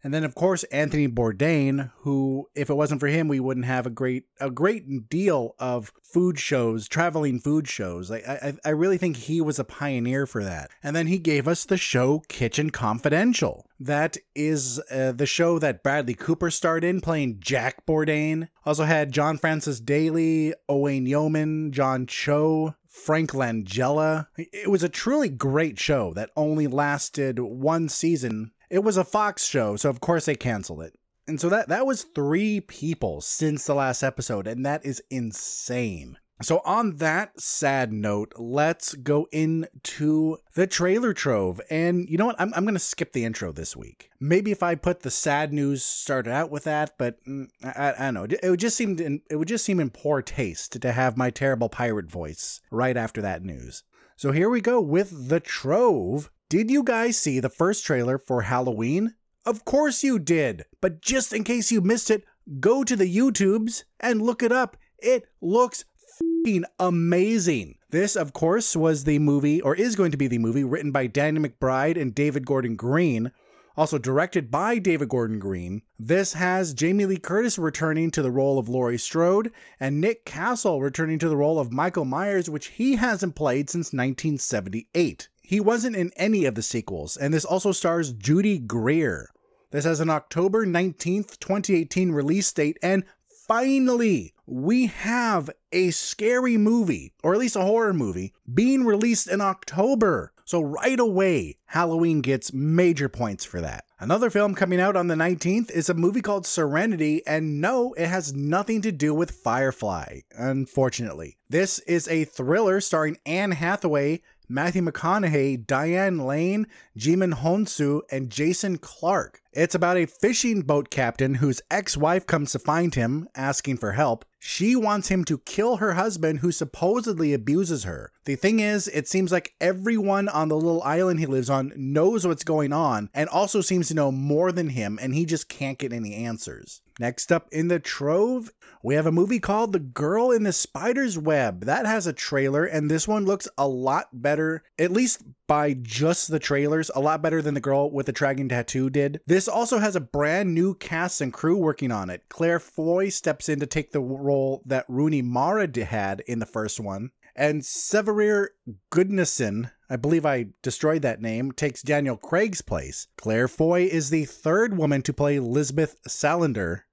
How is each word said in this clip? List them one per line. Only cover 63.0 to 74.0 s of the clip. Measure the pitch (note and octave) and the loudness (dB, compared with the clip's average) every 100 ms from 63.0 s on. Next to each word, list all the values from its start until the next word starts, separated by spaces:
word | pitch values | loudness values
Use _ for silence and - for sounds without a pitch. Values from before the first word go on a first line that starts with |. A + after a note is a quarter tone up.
| F#3 F3+ | 2 4
YouTubes | C4 G#3 G3 G#3+ A3 - - _ | 4 4 2 2 0 -4 -10 _
and | A#3 A3+ | 0 0
look | A3+ A#3 | 0 0
it | A#3 | 2
up. | B3+ C4 - _ _ | 2 0 -4 _ _
It | G#3+ B3 - _ | 2 2 0 _
looks | E3+ G#3+ B3 - - _ - - | 0 4 4 0 -16 _ -20 -4
f***ing | E4 E4 E4 F#3+ E3+ _ | -2 2 2 2 0 _
amazing. | F#3 F3 E3+ F3 G3+ A3+ F3 C#3+ E2 - _ | 2 2 4 4 4 2 2 0 -4 -14 _
This, | D3+ G3+ G#3 | 0 0 0
of | D3+ | -4
course, | - D#3+ G3+ A3+ E3 | 0 2 2 0 0
was | D#3+ D#3 C#3 | 2 2 2
the | D3 | 4
movie, | D3 C#3+ D3 D#3 | 4 4 4 2
or | C#3+ E3 | 2 2
is | A#3 G#3 | 0 2
going | F3+ | 2
to | C#3+ | 2
be | C3+ | 0
the | A#2+ | 2
movie, | A2+ A#2+ C3+ | 2 2 0
written | D3+ D3 | -2 -2
by | C#3 B2+ | -2 0
Danny | B2 D3 D#3 | 0 0 0
McBride | D3+ - C3+ C3 D3 E3+ | -2 -2 -2 2 0 0
and | C3+ | -2
David | A2 D3 C#3+ C3 | 0 0 0 0
Gordon | C3+ B2 A2+ | -2 0 -4
Green. | A#2 D3 F3 A#2 A#2 _ _ _ _ - | 0 2 2 0 -4 _ _ _ _ -2
Also | D#3 | 0
directed | D3+ | 0